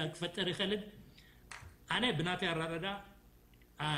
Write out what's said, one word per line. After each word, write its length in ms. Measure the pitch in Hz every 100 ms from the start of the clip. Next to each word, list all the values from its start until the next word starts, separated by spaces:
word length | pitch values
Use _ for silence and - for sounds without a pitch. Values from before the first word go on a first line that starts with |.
| 156
ክፈጠር 400 | - 170 196 180
ይኽእል? 240 | 175 190 208 - - - - - - - - - - -
ኣነ 140 | 170 247
ብናተይ 360 | 160 170 180 185
ኣራዳዳ 360 | 165 160 165 196 202 - - - - - - - -
ኣ-፣ 100 | 151